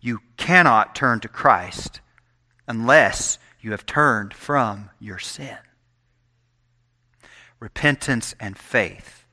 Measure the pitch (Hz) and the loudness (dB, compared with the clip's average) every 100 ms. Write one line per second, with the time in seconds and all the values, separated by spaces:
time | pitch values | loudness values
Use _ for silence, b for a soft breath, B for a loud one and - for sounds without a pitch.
0 | 123 113 _ - - 180 165 110 104 - | -6 -8 _ -12 2 6 6 6 2 0
1 | 131 117 110 - 143 101 87 - - - | 0 0 -4 0 2 2 0 -12 -14 -18
2 | _ _ _ _ _ _ - 117 117 151 | _ _ _ _ _ _ -10 -6 4 6
3 | 110 - - - b b 110 107 - - | 4 0 -6 -8 b b -10 -10 -6 0
4 | 147 110 104 - - 147 117 101 101 _ | 2 0 -4 -14 -4 -2 -2 -4 -14 _
5 | 113 113 - - 135 - _ _ _ _ | -16 -14 -14 -14 -16 -16 _ _ _ _
6 | _ _ _ _ _ _ _ _ _ _ | _ _ _ _ _ _ _ _ _ _
7 | _ _ b b b b 107 - 147 139 | _ _ b b b b -18 -2 0 0
8 | - 123 - - 107 95 - 123 92 92 | -2 -4 -4 -12 -14 -14 -2 -2 0 -6
9 | - - _ | -20 -20 _